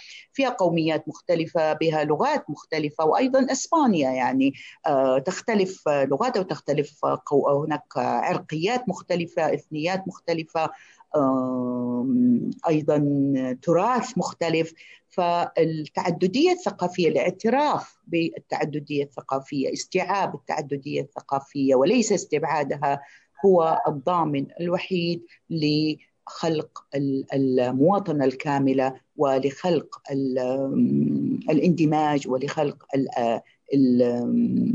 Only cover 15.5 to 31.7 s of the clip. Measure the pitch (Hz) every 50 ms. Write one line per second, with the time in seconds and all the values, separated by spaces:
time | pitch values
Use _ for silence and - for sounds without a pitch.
15.5 | - - 160 160 160 156 147 - - 180 - 180 165 147 185 185 185 262 330 370
16.5 | 359 359 - 196 202 - 180 180 - 185 170 151 - 131 123 180 185 - - 226
17.5 | 247 277 302 285 190 127 - - _ _ _ - 170 165 165 - - 139 - _
18.5 | 143 - 156 156 139 151 143 - 151 139 143 143 - 127 - - 135 135 139 -
19.5 | 147 139 131 135 - - - - - 185 175 175 196 196 175 - - 147 - -
20.5 | 160 156 151 139 143 139 135 147 147 143 139 - _ - - - 139 139 - -
21.5 | - 143 135 135 135 127 135 175 247 254 214 - 202 - - - 151 147 156 147
22.5 | 160 151 147 135 151 143 147 139 139 135 - - - - _ _ _ - - 196
23.5 | 185 170 160 160 160 - - 156 147 139 127 175 180 170 160 151 143 139 139 -
24.5 | - - 170 175 175 180 - - 190 175 170 170 170 170 - - - _ _ -
25.5 | 165 160 151 151 151 151 156 156 147 - _ _ _ _ _ - - - 175 165
26.5 | 160 151 156 - _ - - _ - 143 143 139 135 135 131 - 143 139 135 131
27.5 | 127 127 123 127 123 131 143 180 202 196 196 170 151 143 131 131 131 - - 151
28.5 | 143 139 139 135 131 135 131 135 131 - _ _ _ 147 147 139 135 131 139 139
29.5 | 139 - - 180 170 143 - - - - _ - 139 135 135 131 127 131 127 127
30.5 | 131 135 135 135 - 127 120 - 139 143 - - - 139 - - - - - 120
31.5 | 120 143 151 180